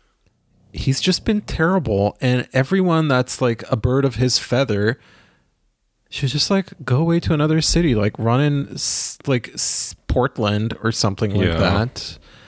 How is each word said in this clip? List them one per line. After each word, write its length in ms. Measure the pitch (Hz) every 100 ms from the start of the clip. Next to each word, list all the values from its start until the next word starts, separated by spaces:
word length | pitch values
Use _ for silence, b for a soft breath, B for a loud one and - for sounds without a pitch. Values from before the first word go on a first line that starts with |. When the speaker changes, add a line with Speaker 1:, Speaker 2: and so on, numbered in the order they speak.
| _ _ _ _ _ _ _
Speaker 1:
He's 280 | - - 135
just 240 | - 180
been 160 | - 208
terrible, 760 | - - 165 190 123 98 101 -
and 280 | 127 123 -
everyone 560 | 131 131 190 185 160 156
that's, 340 | 127 123 -
like, 220 | 127 117 -
a 60 | 113
bird 280 | 123 131 135
of 80 |
his 240 | 113 127 -
feather 600 | - 123 131 104 104 120 b b b b b b _ _ _ _ _
should 200 | - 135
just, 180 | 143 -
like, 240 | 196 185 -
go 140 | 135 123
away 200 | 165 170
to 140 | -
another 260 | 156 151 160
city, 360 | - 170 170 110
like, 200 | 101 -
run 220 | 113 120
in 280 | 147 143 -
s-, 440 | - - - - - -
like, 240 | 127 -
s-, 440 | - - - - - -
Portland 680 | - 127 - 107 104 110 -
or 100 | 113
something 420 | - 107 95 107
like 120 | 98 90
Speaker 2:
Yeah. 80 | 82
Speaker 1:
that. 600 | 85 98 117 - - - B B